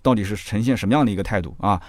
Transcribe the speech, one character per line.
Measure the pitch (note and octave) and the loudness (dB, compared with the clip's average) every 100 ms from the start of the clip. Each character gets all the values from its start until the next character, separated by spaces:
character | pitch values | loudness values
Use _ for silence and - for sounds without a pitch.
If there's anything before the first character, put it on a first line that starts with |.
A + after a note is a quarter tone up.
到 | C3 | 0
底 | A#2 | 2
是 | G2 | 0
呈 | G#2 - G#2 | -6 -4 -2
现 | A#2 A#2 | 0 0
什 | G2 | 2
么 | |
样 | C#3+ B2+ | 2 2
的 | |
一 | |
个 | F#2+ | 0
态 | F#2 G#2 | -2 -2
度 | E2 - | -4 -2
啊？ | G2+ F#2+ | 0 0